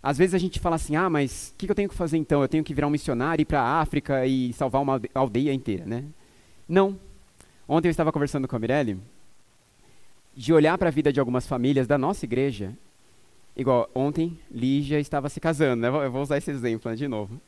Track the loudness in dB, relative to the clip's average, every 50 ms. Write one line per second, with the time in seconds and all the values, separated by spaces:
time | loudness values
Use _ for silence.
0 | -2 -2 2 4 2 4 4 0 0 0 -4 -2 -2 0 0 0 -2 -2 0 0
1 | 0 2 2 0 0 -2 -4 -10 -14 -14 -12 -12 -4 -2 0 0 0 -2 -2 -4
2 | -2 0 0 0 2 2 2 2 2 2 0 -2 -2 -2 -2 -2 0 0 0 -2
3 | -2 -2 -2 -2 0 0 2 0 0 2 2 0 2 2 2 0 0 0 -2 -4
4 | -2 0 0 0 2 2 2 0 0 -2 -2 -2 -2 0 0 0 0 2 0 -2
5 | -2 -4 -2 -2 -2 0 0 0 0 0 0 -2 -2 -4 -4 -4 -4 -6 -8 -8
6 | -8 -10 -16 -20 -20 _ -20 -20 -20 _ -20 -20 -8 2 4 4 4 4 0 -8
7 | -14 -20 -20 -20 -20 _ _ _ -20 -20 _ -20 -4 0 0 2 4 2 2 2
8 | 0 0 2 0 -2 -2 -2 -4 -4 -2 -4 -4 -2 0 0 2 0 0 -2 -6
9 | -10 -16 -20 -20 -20 -20 -20 -20 -20 _ _ _ _ _ _ _ -20 -20 -20 -20
10 | -20 -20 -20 -20 _ _ -18 -8 2 6 6 6 8 6 2 2 0 0 2 4
11 | 2 2 2 2 0 2 0 -2 -2 -2 -2 0 2 2 2 2 2 2 2 2
12 | 2 -2 -2 -4 -4 -4 -2 0 0 -2 -2 -4 -8 -8 -10 -14 -18 -20 _ _
13 | -20 _ -20 -20 -20 -20 -20 -20 -20 -18 -10 -4 0 2 2 2 2 0 -2 -2
14 | -2 0 0 0 -2 -2 -4 -10 -16 -14 -6 -2 0 0 0 0 0 0 -2 -2
15 | -2 -2 -4 -4 -4 -4 -8 -2 -2 -2 2 2 2 2 2 2 0 0 0 0
16 | -2 -2 -2 -4 -2 -2 -2 -2 -2 -4 -6 -4 -2 -2 -2 -2 -4 -6 -6 -4
17 | -4 -4 -4 -6 -6 -8 -10 -16 -16